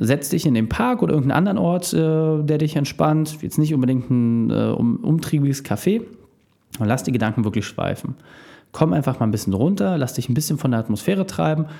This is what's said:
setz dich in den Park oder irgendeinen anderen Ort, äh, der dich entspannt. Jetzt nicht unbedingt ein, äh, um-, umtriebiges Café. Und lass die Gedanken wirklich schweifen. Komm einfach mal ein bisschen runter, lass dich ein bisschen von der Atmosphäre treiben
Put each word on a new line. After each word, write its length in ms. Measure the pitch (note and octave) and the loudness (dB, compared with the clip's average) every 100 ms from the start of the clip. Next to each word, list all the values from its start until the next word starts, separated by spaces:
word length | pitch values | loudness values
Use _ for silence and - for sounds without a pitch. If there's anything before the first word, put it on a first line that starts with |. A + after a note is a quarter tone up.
setz 280 | A2 C#3+ - | 0 0 0
dich 160 | F3 | -2
in 100 | D#3+ | 2
den 140 | A#2 A2 | 2 2
Park 340 | - A#3 B3 | 0 0 0
oder 120 | E3 | 2
irgendeinen 240 | D#3 C3+ C#3+ | 2 2 2
anderen 200 | G3 F#3+ | 2 2
Ort, 340 | F3 F3+ F3+ | 0 0 0
äh, 500 | D#3+ D#3+ D#3 D#3+ D#3 | 0 2 2 2 0
der 160 | D3+ D3+ | 0 0
dich 180 | D#3 D3+ | 0 0
entspannt. 600 | C#3+ - D3+ D#3 D#3 D#3 | -2 0 2 2 0 -4
Jetzt 160 | - - | -4 0
nicht 160 | D3+ | 2
unbedingt 360 | D3+ B2+ C3 A#2+ | 2 2 0 0
ein, 400 | B2 A#2 A#2 A2+ | 2 2 2 2
äh, 240 | G#2+ A2 A2+ | 0 0 0
um-, 220 | A#2 A#2 | 0 0
umtriebiges 680 | - D#3+ D#3 D#3 C#3 C#3 | 0 0 0 0 0 -2
Café. 380 | - G#2 - A3 A3+ - - _ _ _ _ - | -4 -4 0 -2 -4 -14 -20 _ _ _ _ -4
Und 80 | G#2+ | 0
lass 160 | B2+ | 0
die 100 | - | 0
Gedanken 320 | B2 A2 A#2 | 0 0 0
wirklich 200 | G#2+ G#2 | 0 -2
schweifen. 500 | G2 - F2 - - - - - - - _ | -4 -4 -4 -4 -8 -10 -16 -20 -20 -20 _
Komm 200 | - D#3+ | -2 0
einfach 260 | E3+ C3+ C3 | 2 0 0
mal 80 | A2+ | 0
ein 40 | |
bisschen 240 | G#2 - | 0 0
runter, 420 | F#2+ C#3 G3 G3 F3 | 0 2 2 0 0
lass 160 | C3 | -2
dich 160 | - B2 | -4 -2
ein 60 | |
bisschen 240 | A#2+ D3+ D3+ | -2 -2 -2
von 120 | C#3 | 0
der 80 | A#2 | -2
Atmosphäre 480 | A2 G#2 - G3 F#3+ | -2 -2 -2 -2 -2
treiben 380 | - D#3+ D#3 D#3 - | -2 0 0 -4 -8